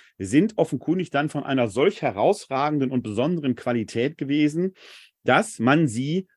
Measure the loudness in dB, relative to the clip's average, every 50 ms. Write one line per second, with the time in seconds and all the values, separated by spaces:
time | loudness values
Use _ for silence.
0 | -20 _ _ -10 -4 2 2 4 4 2 2 0 -2 0 -2 -4 -2 -2 -2 -2
1 | -2 -2 -2 -2 -2 -2 -4 -6 -4 -2 0 0 0 0 2 2 2 2 2 0
2 | -4 -2 0 2 2 2 2 0 -4 -6 -4 -2 -2 0 0 0 0 0 -2 -2
3 | -2 -2 -2 0 0 0 0 -2 -2 -2 -4 -2 -2 -2 -2 -2 -2 -2 -2 -2
4 | -2 -2 -2 -6 -4 -2 0 2 2 2 2 0 -4 -4 -4 _ -20 -20 -20 -20
5 | -20 _ _ _ 0 2 2 2 2 0 -4 0 2 4 4 4 2 2 0 -2
6 | -2 -2 -2 -4 -4 _ _